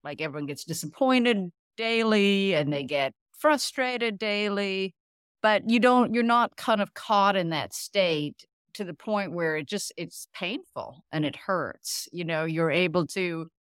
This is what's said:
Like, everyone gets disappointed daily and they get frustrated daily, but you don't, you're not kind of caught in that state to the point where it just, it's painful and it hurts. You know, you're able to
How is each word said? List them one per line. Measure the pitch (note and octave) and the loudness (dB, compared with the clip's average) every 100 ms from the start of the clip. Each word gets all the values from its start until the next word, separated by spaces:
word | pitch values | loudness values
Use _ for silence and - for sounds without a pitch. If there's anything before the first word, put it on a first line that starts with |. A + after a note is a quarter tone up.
Like, | C#3+ D3 | -12 -6
everyone | D#3 C#3+ C#3+ | -6 -6 -8
gets | C#3+ | -10
disappointed | - E3 D#3+ - C4 B3+ B3 A3 F3+ _ _ - | -8 -8 -8 0 4 4 4 2 -2 _ _ -6
daily | A3+ A3+ A3+ G#3+ G3+ G3 G3 | -2 2 4 4 4 4 2
and | E3 D3 | 2 0
they | C#3+ | -2
get | C3+ C#3+ C3+ - _ | -2 -2 -2 -4 _
frustrated | - D4+ D4 - - B3+ B3 A#3 G3+ | 0 2 2 0 -4 -4 -2 -4 -2
daily, | G#3+ G#3 G#3 G3+ G3+ F#3+ F#3+ - _ _ _ _ | -2 0 0 0 -2 -2 -4 -8 _ _ _ _
but | G#3+ G#3 G#3+ | 2 2 4
you | A#3+ | 4
don't, | B3 B3 A#3+ | 6 6 4
you're | A3+ | 2
not | A#3 A#3 A#3 - | 2 4 2 -2
kind | - A3 | 0 0
of | G3 | 0
caught | - - G3+ G3 G3 | -6 0 4 4 2
in | E3+ | 0
that | D#3+ A#2 | -2 -4
state | - - G3+ F#3 D#3 D3 - - _ _ | -8 -4 0 2 2 -2 -8 -20 _ _
to | - | -12
the | F#3+ | -10
point | D#3+ - G#3 G3 | -10 -4 -4 -2
where | E3+ E3 D#3 | -2 -2 -2
it | D3 | -4
just, | G3+ - - | -8 -8 -10
it's | E3+ - - | -12 -12 -18
painful | - F3+ C4 - - - - _ | -10 -8 -8 -10 -12 -12 -14 _
and | D#3 | -4
it | D3+ - | -4 -6
hurts. | - F#3 B2 - - - - | -4 -4 -4 -8 -10 -10 -10
You | F3 | -8
know, | E3+ D#3+ | -4 -4
you're | D#3+ D#3+ E3 | -2 0 0
able | D#3 F3+ F3+ D#3 | 2 2 0 -2
to | - F3+ E3 D#3+ _ | -4 -4 -6 -10 _